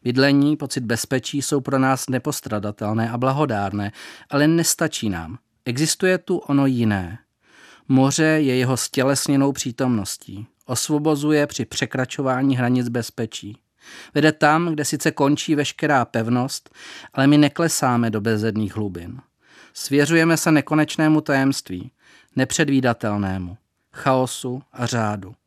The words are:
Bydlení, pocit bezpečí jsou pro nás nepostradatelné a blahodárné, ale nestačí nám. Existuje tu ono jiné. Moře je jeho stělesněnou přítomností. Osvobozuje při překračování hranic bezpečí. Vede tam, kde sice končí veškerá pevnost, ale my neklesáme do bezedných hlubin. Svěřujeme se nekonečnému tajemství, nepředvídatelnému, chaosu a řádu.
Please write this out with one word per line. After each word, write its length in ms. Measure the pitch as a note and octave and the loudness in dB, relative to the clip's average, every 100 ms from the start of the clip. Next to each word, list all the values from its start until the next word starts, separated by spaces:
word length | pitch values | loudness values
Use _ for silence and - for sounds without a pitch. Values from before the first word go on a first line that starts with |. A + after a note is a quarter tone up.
Bydlení, 540 | B2 B2 C#3 C#3+ C#3+ D3+ | -2 2 4 6 4 0
pocit 260 | C#3+ - | -4 -6
bezpečí 580 | A#2 A#2+ - C3 - C#3+ | -2 -4 -2 -4 -4 -6
jsou 200 | C3 D3 | -2 -2
pro 180 | B2+ C3+ | 0 0
nás 300 | C3 C3 - | 2 0 -2
nepostradatelné 1000 | B2 D3+ C#3 - G#2+ G#2 G#2 G#2+ A2 A#2 | -4 -4 -8 -6 -6 -6 -6 -4 -2 -2
a 80 | A#2+ | -2
blahodárné, 760 | C3 C3+ D3 G#2+ G2+ G2+ G2+ - - - - | -2 0 0 0 -2 -4 -6 -8 -20 -20 -6
ale 180 | C#3+ D3 | 0 2
nestačí 640 | E3+ D#3+ - D#3+ - A2 | 4 2 0 -2 -2 -6
nám. 280 | F2+ D#2+ G#2 _ _ - | -6 -8 -14 _ _ -8
Existuje 520 | B2 D#3 - F#3 F#3 | -2 -2 0 0 0
tu 200 | - F3+ | -2 -6
ono 280 | - C#3 C#3 | 0 2 2
jiné. 540 | B2+ A2+ G2+ F2+ G#2 _ _ _ _ - - _ | 2 2 0 -4 -12 _ _ _ _ -20 -20 _
Moře 320 | C3 C3+ C3+ | 4 4 4
je 320 | D#3 D#3 C#3+ B2+ | 2 4 2 2
jeho 220 | B2+ B2+ | 2 0
stělesněnou 760 | - - C3 C#3 - C#3 C#3 | -2 0 2 0 0 2 2
přítomností. 960 | C3+ - A#2 C3 A#2 F#2+ - - G2 A2 _ - | 0 -6 -2 0 0 -2 -10 -14 -16 -16 _ -8
Osvobozuje 840 | B2 - D3+ D3+ D3+ D3+ D3+ D3 | -6 -2 0 0 0 2 2 2
při 180 | - A2+ | -2 -8
překračování 920 | - B2+ C3 C3 - C3+ B2+ C#3 B2+ | -6 -6 -4 -6 -4 -2 0 0 2
hranic 320 | B2 B2+ A#2+ | 2 0 0
bezpečí. 680 | A#2+ A2+ - A2 - G2+ A#2 _ _ - - - | -4 -6 -8 -8 -8 -14 -18 _ _ -20 -20 -6
Vede 180 | D3 D3+ | 2 2
tam, 420 | D#3 D3+ D#3 E3+ | 4 2 4 0
kde 120 | D#3 D3 | -2 -4
sice 260 | D3 E3 | -2 -2
končí 440 | - C#3 D3 - D3+ | 0 0 0 0 0
veškerá 500 | C#3 - D3+ C#3 A#2+ | -2 -2 0 2 2
pevnost, 680 | A#2+ A2+ B2 C3 - _ _ - - - | -2 0 0 -2 -6 _ _ -20 -20 -12
ale 140 | - C3+ | 2 4
my 100 | D3 | 6
neklesáme 720 | D3 - E3 - C3+ A#2+ A#2 | 4 2 -2 0 0 2 0
do 120 | G#2+ | -2
bezedných 540 | G#2+ A2 A2 G#2+ G#2 A2 | -2 0 0 -2 -4 -4
hlubin. 460 | G#2 F2 F2 A#2+ _ _ _ - - | -8 -8 -14 -16 _ _ _ -20 -20
Svěřujeme 640 | - - C#3 D3 E3 E3 D#3+ | -14 -2 2 4 4 4 4
se 140 | - | 4
nekonečnému 680 | D#3 - D#3 D3+ - D#3 D#3 | 2 2 0 0 2 2 2
tajemství, 680 | D3+ C#3 C3+ C3+ - F2+ A#2+ _ _ - _ - | 2 0 2 -2 -6 -12 -12 _ _ -20 _ -2
nepředvídatelnému, 1200 | C3 - D3+ C#3 B2+ A2+ A2+ G#2 G2 F#2+ F2+ G2 _ _ _ | -2 0 2 2 2 0 -2 -2 -2 -4 -8 -12 _ _ _
chaosu 680 | - - C3 B2+ - C3 B2+ - | -6 0 2 0 -4 -8 -10 -12
a 120 | - A#2+ | -6 -4
řádu. 500 | A#2+ G#2+ G#2 F#2+ A#2+ | -2 -2 -4 -10 -20